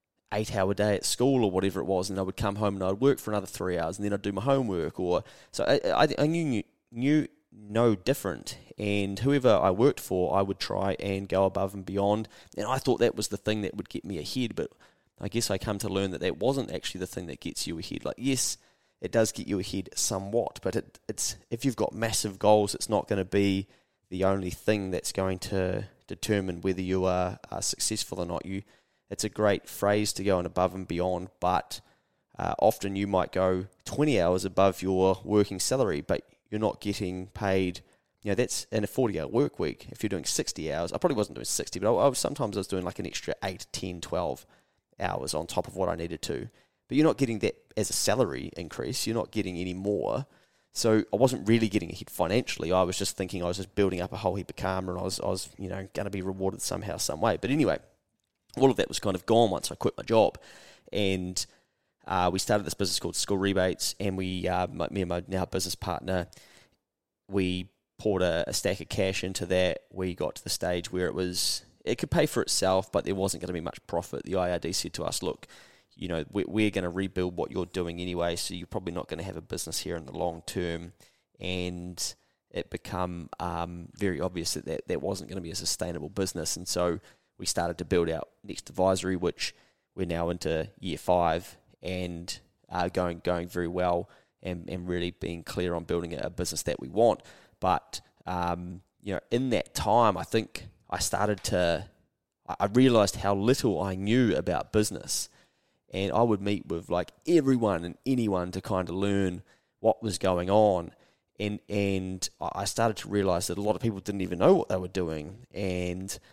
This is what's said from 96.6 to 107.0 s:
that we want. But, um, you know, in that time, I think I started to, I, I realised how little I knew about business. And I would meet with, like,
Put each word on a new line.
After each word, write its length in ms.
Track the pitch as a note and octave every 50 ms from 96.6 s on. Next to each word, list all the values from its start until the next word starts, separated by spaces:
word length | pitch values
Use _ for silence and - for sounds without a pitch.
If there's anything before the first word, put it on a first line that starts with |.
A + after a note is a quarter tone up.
| -
that 160 | - - -
we 80 | C2
want. 340 | - E2+ G#2 A#2 A#2 - - - - - - - _ _ _
But, 420 | - F#2 F2 - - _ - - - _ _ _ _
um, 540 | - F#2 F2+ F2 F2 F2 F2 F2+ F2 F2+ F2+ - _ _ _
you 140 | - G2+ F#2+
know, 40 | - - _
in 180 | A#2 B2 C3 B2+
that 240 | A#2 E2 - - -
time, 440 | - - A2 G#2+ A#2+ A#2 G#2+ F#2
I 60 | F2+ F2
think 440 | - - A2+ G#2+ - - - - - - _ _ -
I 100 | - F#2
started 440 | - - - - G#2 G#2 G#2 F#2+ -
to, 420 | - - F2+ F2+ E2+ E2+ D#2 G2+ - - _ _ _ _ _ _ _ _ _ _
I, 80 | - - -
I 60 | G2+
realised 500 | G2+ G#2 B2 C3 C3 A#2 A2 G2+ F#2+ -
how 160 | - - G2+ G2+
little 480 | G2 G2+ A#2 C3+ - - A#2 F#2 D2+
I 140 | F#2+ G2 F#2
knew 400 | F#2 G2 G#2 A2+ C3 B2+ G#2+ D#2
about 360 | C#2 - - E2+ - - -
business. 560 | - G#2+ G#2+ - F#2+ - - - - - - - _ _ _ _ _ _ _ _ _ _ _ _ -
And 180 | F#2 G2 G2
I 100 | - G#2
would 200 | A#2+ A#2+ G#2+ G2
meet 260 | G2 G2+ G#2 F2+ -
with, 220 | - F2+ E2 - -
like, 220 | F2 F2+